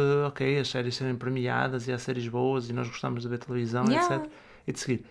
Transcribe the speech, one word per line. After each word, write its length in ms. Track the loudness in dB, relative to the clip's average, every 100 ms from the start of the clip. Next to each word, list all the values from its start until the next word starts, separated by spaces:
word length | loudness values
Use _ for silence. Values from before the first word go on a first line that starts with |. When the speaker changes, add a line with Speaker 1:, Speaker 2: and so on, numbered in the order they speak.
| 4 4 2
Speaker 1:
ok, 320 | 0 2 2
as 80 | 0
séries 280 | -2 -2 -2
serem 200 | -2 -2
premiadas 720 | -2 0 0 2 0 0 -2
e 40 |
há 40 | -2
séries 280 | -2 -2 -2
boas 420 | 0 2 2 0
e 40 |
nós 140 | -4 -4
gostamos 340 | -4 -4 -4
de 80 | -4
ver 80 | -6
televisão, 480 | -4 -2 0 2 4
Speaker 2:
Yeah. 180 | 4
Speaker 1:
et 40 | 4
cetera. 220 | 0 -4 -12 -20 -10 -8
E 60 |
de 60 | -6
seguir, 260 | -2 -2 -4